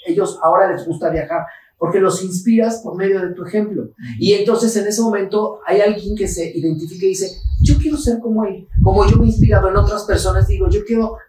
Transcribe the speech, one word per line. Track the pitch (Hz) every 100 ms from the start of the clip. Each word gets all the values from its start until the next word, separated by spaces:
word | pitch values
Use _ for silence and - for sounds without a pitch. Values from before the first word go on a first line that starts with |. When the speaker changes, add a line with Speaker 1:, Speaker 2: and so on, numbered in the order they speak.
| 175
Speaker 1:
ellos | 156 185 -
ahora | 165 185 190
les | 165 165
gusta | 151 165
viajar". | 160 - 165 - - _ _
Porque | 165 190
los | 185 -
inspiras | 185 180 233 226 226 220
por | - 180
medio | 196 190
de | 175
tu | 180 170
ejemplo. | 214 208 175
Speaker 2:
Ujú. | - - 123 110
Speaker 1:
Y | 185
entonces | 202 214 226 226 208
en | 208
ese | 226
momento | 226 202 190 214 214 - -
hay | 202
alguien | 208 208 - 208
que | 190
se | 170 160 165
identifica | 160 156 165 180 190
y |
dice, | 185 190 - - -
"Yo | - -
quiero | 311 294
ser | 233 233
como | 226 220 202
él". | 185 - -
Como | 190 190 226
yo | 240
me | 226
he |
inspirado | - - 196 190
en | 196
otras | 202 208 -
personas, | - 190 190 -
digo, | - 180
"Yo | 208 220
quiero | 226 226 -